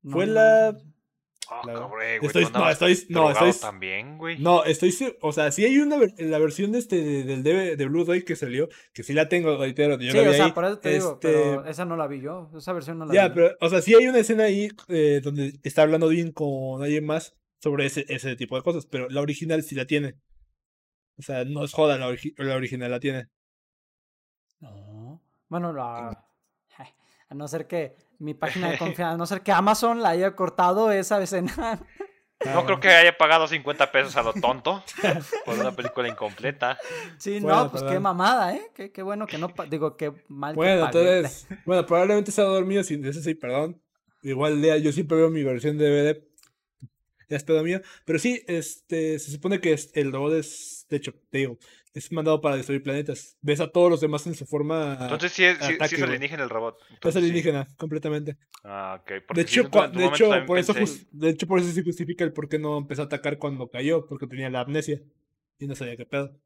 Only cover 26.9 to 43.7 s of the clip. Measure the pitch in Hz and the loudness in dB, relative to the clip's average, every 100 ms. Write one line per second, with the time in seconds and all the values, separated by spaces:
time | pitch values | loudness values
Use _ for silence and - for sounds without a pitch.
26.9 | _ _ _ _ 143 147 156 - 175 143 | _ _ _ _ -14 -8 -8 -6 -6 -6
27.9 | _ _ _ 151 143 143 185 175 147 165 | _ _ _ -12 -6 -6 -4 -4 -2 -4
28.9 | 165 175 165 170 196 208 180 196 214 233 | -4 -4 -4 -4 -4 2 2 4 2 2
29.9 | 233 214 170 190 190 180 - 180 190 220 | 2 0 2 0 0 -2 2 2 4 4
30.9 | 196 185 208 185 190 180 - 233 - - | 2 2 0 0 -2 -4 -4 -6 -6 -10
31.9 | - 403 _ _ _ - 135 131 185 190 | -16 -16 _ _ _ -2 0 0 2 8
32.9 | 170 170 170 156 160 156 160 135 147 139 | 8 8 6 4 4 2 -2 -6 0 2
33.9 | 135 135 127 113 107 120 131 147 190 - | 2 0 0 -2 0 -2 0 -4 -4 -8
34.9 | - 190 160 139 440 - 113 127 - 117 | -2 -2 -2 -4 -8 -6 -4 -4 -4 -8
35.9 | - 120 107 107 98 127 139 123 135 - | -4 -6 -4 -10 -6 -8 -4 -4 -4 -10
36.9 | 165 - 160 196 208 175 160 - - 135 | -12 -14 -12 -8 -4 2 2 2 -4 -4
37.9 | 190 196 175 190 254 180 247 440 - 202 | -2 -2 0 2 2 0 -4 -10 -16 -16
38.9 | - 190 208 214 156 180 175 156 151 151 | -12 -10 -8 -8 -8 -8 -8 -8 -4 -4
39.9 | 151 151 143 _ 139 143 156 180 190 143 | -4 -10 -10 _ -10 -8 0 2 4 2
40.9 | 165 180 185 143 - - - - 180 175 | 4 4 4 0 -8 -16 -12 0 0 2
41.9 | 170 190 208 202 208 196 190 185 196 - | 2 4 2 0 2 2 2 2 0 -2
42.9 | 147 135 151 156 160 123 131 156 | -4 -6 -6 -6 -6 -2 -2 -2